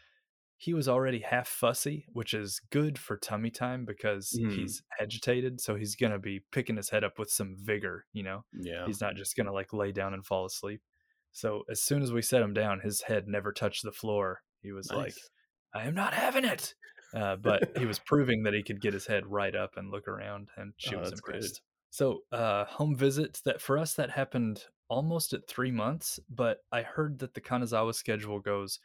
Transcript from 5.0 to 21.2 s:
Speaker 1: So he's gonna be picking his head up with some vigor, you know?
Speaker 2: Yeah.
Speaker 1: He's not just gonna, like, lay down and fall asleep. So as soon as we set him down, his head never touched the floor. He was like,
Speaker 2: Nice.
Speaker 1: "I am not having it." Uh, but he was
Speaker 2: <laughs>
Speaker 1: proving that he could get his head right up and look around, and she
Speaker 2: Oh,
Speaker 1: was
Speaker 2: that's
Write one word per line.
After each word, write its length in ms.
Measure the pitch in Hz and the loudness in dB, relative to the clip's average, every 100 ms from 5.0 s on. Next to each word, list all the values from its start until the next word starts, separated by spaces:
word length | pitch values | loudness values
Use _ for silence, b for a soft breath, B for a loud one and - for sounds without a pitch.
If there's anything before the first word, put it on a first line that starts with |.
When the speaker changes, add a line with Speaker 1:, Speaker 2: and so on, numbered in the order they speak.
| 107 110 - 123 127 127 | -4 -2 2 2 2 -2
Speaker 1:
So 140 | - 104 | -2 -2
he's 200 | 104 - | -2 2
gonna 240 | 117 104 | 2 2
be 220 | 98 98 - | -4 -6 -4
picking 260 | 139 120 107 | -4 -2 -2
his 120 | 98 | 0
head 140 | 107 | 2
up 160 | 104 - | 2 -2
with 100 | 107 | -2
some 260 | - 101 95 | -2 -2 -4
vigor, 520 | 104 107 98 90 - | -2 0 0 -6 -8
you 100 | 107 | -8
know? 220 | 95 98 - | -6 -8 -10
Speaker 2:
Yeah. 340 | - 90 85 90 | -10 -6 -4 -4
Speaker 1:
He's 140 | 101 | -2
not 140 | 104 92 | -2 -2
just 200 | 98 - | -4 -2
gonna, 160 | 104 | 0
like, 200 | 98 95 | -2 -2
lay 180 | 107 101 | -2 0
down 220 | 98 95 95 | 0 -2 -4
and 100 | 95 | -2
fall 200 | 95 92 | -2 0
asleep. 360 | - 104 107 _ _ _ _ _ | -4 -6 -8 _ _ _ _ _
So 320 | - 113 107 - | -6 -2 -2 -4
as 120 | 110 | -2
soon 180 | - 143 | 2 2
as 100 | 135 | 2
we 100 | 117 | 2
set 180 | 110 127 | 4 4
him 120 | 107 | 4
down, 260 | 104 104 95 | 2 2 0
his 220 | 104 101 | 0 -2
head 240 | - 107 98 | 0 0 0
never 260 | 101 101 | -2 -2
touched 300 | 101 104 - | 0 -2 -2
the 80 | 110 | -6
floor. 520 | - 110 104 95 92 - _ | -6 0 2 0 -2 -10 _
He 100 | 101 | -12
was 200 | 98 92 | -10 -4
like, 200 | 101 95 | -4 -4
Speaker 2:
Nice. 160 | - - _ _ _ _ | -8 -16 _ _ _ _
Speaker 1:
"I 100 | 107 120 | -6 -2
am 60 | 175 | 0
not 180 | 202 - | 0 2
having 300 | 254 262 254 | 2 4 2
it." 300 | - - - B B B | 2 -4 -10 B B B
Uh, 220 | 113 101 95 | -2 -2 2
but 320 | 110 101 - - | 4 4 4 2
he 100 | 120 | 0
was 140 | 101 | 0
Speaker 2:
<laughs> 80 | - | 4
Speaker 1:
proving 360 | 147 127 110 | 6 6 4
that 100 | 107 | 4
he 100 | 104 | 2
could 180 | 101 101 | 0 -2
get 120 | 110 | 0
his 120 | 101 - | 0 0
head 180 | 104 95 | 0 2
right 280 | 101 98 98 | 0 0 0
up 220 | 98 - | -2 -4
and 140 | 98 | -8
look 160 | 101 101 | -6 -6
around, 420 | 101 104 101 104 - | -6 -6 -8 -10 -12
and 160 | 101 - | -12 -10
she 180 | - 95 | -6 -4
Speaker 2:
Oh, 40 | |
Speaker 1:
was 100 | 90 | -4
Speaker 2:
that's 120 | 92 | -6